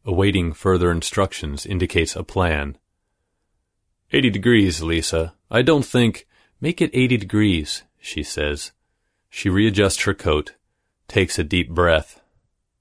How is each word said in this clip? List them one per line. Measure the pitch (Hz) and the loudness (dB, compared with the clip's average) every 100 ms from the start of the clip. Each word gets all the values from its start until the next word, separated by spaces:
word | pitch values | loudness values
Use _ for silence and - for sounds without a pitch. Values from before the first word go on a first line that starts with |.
Awaiting | - 90 98 98 85 | -4 0 2 2 -2
further | 82 98 90 87 | -4 0 2 2
instructions | 85 - - 95 - 80 71 | 0 -2 -2 -2 -4 -10 -10
indicates | - 95 87 92 82 | -6 -4 -2 -2 -2
a | - | -6
plan. | - - 87 76 73 67 _ _ _ _ _ _ _ _ _ _ _ _ _ | -6 -2 0 0 -4 -10 _ _ _ _ _ _ _ _ _ _ _ _ _
"Eighty | 143 131 | 0 2
degrees, | 101 104 117 95 80 | 2 4 6 4 0
Lisa. | 80 82 - 82 85 - _ | -2 -2 0 -2 -4 -8 _
I | 113 | 0
don't | 127 151 120 | 2 2 2
think." | 123 117 - _ _ _ _ | 2 2 0 _ _ _ _
"Make | 143 175 | -6 -2
it | 165 | 0
eighty | 127 127 123 | 2 2 0
degrees," | 95 107 104 85 73 - - _ | 0 2 2 2 -2 -8 -12 _
she | - - | -12 -10
says. | 73 - 73 73 - _ _ _ _ _ _ | -8 -4 -4 -4 -10 _ _ _ _ _ _
She | - 101 | -6 0
readjusts | 92 110 98 98 - | 2 2 4 2 2
her | - | -2
coat, | - - 76 - - _ _ _ _ _ | -2 0 -2 -2 -16 _ _ _ _ _
takes | 107 92 - | -2 0 -2
a | |
deep | 78 90 82 | -2 -2 -2
breath. | 85 87 80 - - _ _ _ _ _ _ | 0 2 2 -2 -20 _ _ _ _ _ _